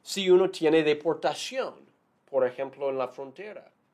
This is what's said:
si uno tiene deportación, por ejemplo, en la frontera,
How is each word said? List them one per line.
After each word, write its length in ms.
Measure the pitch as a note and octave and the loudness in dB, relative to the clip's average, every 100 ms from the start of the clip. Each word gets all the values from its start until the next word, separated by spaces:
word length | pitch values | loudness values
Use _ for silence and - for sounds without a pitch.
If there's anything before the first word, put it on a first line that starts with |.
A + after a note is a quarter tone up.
si 280 | - G3 F#3 | -12 -2 6
uno 200 | F3+ F#3+ | 6 6
tiene 340 | - D#3 D#3+ | 0 2 4
deportación, 920 | D3+ D3 E3 D#3 E3 C#3+ - C4 F#3+ - - _ _ _ _ | 2 0 -2 -2 -4 -4 -8 -8 -8 -12 -20 _ _ _ _
por 160 | C3+ B2 | -2 -2
ejemplo, 440 | B2 C3+ C3+ C#3 | -2 -10 -6 -4
en 80 | C3+ | -4
la 100 | B2+ | -6
frontera, 640 | - C#3 C3 G#3 F3+ - _ _ | -8 -16 -16 -18 -18 -20 _ _